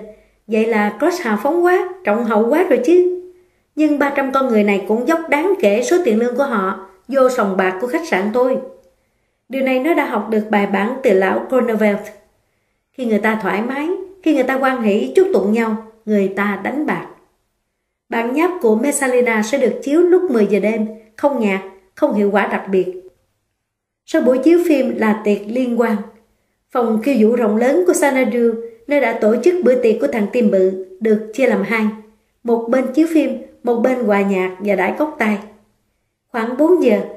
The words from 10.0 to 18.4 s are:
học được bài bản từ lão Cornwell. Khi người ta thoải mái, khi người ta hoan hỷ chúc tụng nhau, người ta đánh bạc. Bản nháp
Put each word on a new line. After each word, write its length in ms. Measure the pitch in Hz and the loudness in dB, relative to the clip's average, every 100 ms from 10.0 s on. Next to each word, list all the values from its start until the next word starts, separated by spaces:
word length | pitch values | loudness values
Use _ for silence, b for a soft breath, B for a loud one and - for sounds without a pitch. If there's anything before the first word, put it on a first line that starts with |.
| 254 | 0
học 220 | 226 208 | -4 -2
được 140 | 220 214 | -4 0
bài 180 | 208 196 | -2 0
bản 300 | 196 214 262 | -2 -2 0
từ 100 | 247 | 2
lão 340 | 190 190 208 - | 2 2 -2 -2
Cornwell. 480 | 254 226 214 214 202 - - _ _ _ _ _ _ _ | -2 0 0 0 -2 -8 -20 _ _ _ _ _ _ _
Khi 140 | - 233 | -8 -2
người 140 | 208 | 0
ta 200 | 220 214 | 0 -2
thoải 200 | 185 190 | -2 -4
mái, 280 | 240 277 311 381 - - | -4 -6 -4 -6 -8 -4
khi 100 | 320 | 0
người 100 | 277 | 0
ta 100 | 254 | 0
hoan 280 | 262 262 254 | 0 0 0
hỷ 320 | 214 208 254 - | 0 0 2 2
chúc 120 | - | 2
tụng 200 | 202 202 | 2 0
nhau, 320 | 226 226 214 - _ 214 | 0 0 -4 -8 _ -2
người 220 | 208 196 | 0 0
ta 320 | 196 208 196 | -2 -4 -4
đánh 220 | 208 269 269 | -6 -6 -4
bạc. 220 | 190 - - _ _ _ _ _ _ _ _ - | -6 -8 -20 _ _ _ _ _ _ _ _ -8
Bản 240 | 233 233 | -6 -4
nháp 180 | 277 | 0